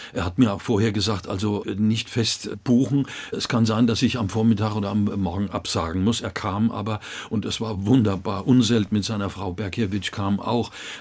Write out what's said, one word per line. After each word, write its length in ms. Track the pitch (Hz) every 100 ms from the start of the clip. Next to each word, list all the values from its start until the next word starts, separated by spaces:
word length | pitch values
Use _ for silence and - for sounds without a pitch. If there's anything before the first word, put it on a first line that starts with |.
| -
Er 100 | 85
hat 140 | 87 90
mir 160 | 113
auch 80 | 101
vorher 300 | - 104 110
gesagt, 360 | 104 98 95 -
also 380 | 95 104 104 - 101
nicht 320 | 107 113 -
fest 480 | 120 113 - 104 107
buchen. 420 | - 120 117 139 131 - -
Es 160 | - -
kann 180 | 120 113
sein, 200 | 110 120
dass 140 | 110
ich 160 | 123 127
am 140 | 104
Vormittag 460 | 113 113 104 107 104
oder 120 | 101
am 160 | 104
Morgen 460 | 101 98 90 95 98
absagen 520 | 104 - - 82 90
muss. 200 | 101 113
Er 80 | 107
kam 400 | - 104 101 110
aber 300 | 110 104 107 - - -
und 160 | 110
es 160 | 101 -
war 240 | 110 101
wunderbar. 640 | 101 131 104 92 110 98 139
Unselt 460 | 127 107 117 95
mit 120 | 107
seiner 240 | 95 107 98
Frau 240 | 92 98
Berkiewicz 580 | 90 101 120 101 101 -
kam 300 | - 98 101
auch 300 | 95 120 113 - - -